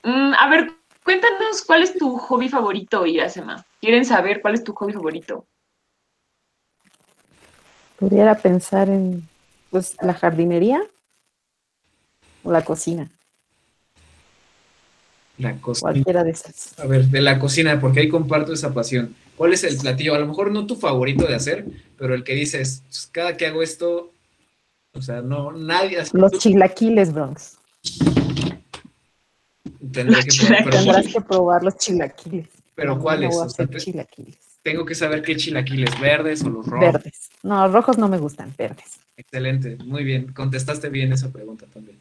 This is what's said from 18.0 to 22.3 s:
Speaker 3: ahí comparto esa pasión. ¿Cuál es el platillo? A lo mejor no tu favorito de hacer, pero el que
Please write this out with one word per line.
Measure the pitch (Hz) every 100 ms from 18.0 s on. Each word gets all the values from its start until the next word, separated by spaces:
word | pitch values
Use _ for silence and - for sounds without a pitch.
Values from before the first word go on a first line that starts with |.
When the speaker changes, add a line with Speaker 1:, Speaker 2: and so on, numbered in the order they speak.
Speaker 3:
ahí | 151
comparto | 165 147 156 151
esa | 156 147
pasión. | 127 113 127 117 - _
¿Cuál | - 170
es | 185
el | 175 135
platillo? | 135 131 156
A | 147
lo | 147
mejor | 151 202
no | 208
tu | 208
favorito | 247 160 127 127 135 160
de |
hacer, | 123 135 180 - - _ _
pero | 127
el | 127
que | 127